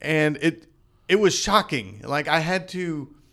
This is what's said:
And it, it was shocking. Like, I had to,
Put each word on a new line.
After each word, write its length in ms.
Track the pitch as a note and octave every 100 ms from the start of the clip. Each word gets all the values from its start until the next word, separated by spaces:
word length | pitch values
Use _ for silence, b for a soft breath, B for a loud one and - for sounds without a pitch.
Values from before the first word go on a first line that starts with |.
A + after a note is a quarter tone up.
And 360 | D3 D#3 D3+ C#3+
it, 240 | E3 - - _ _ _ -
it 120 | G3
was 140 | F#3+
shocking. 640 | - - G#3 F#3+ C#3 F#2+ G2+
Like, 240 | - C#3+ D3
I 120 | D#3+
had 280 | D#3+ F#3 F#3
to, 440 | F3+ F3 D3+ C3 b b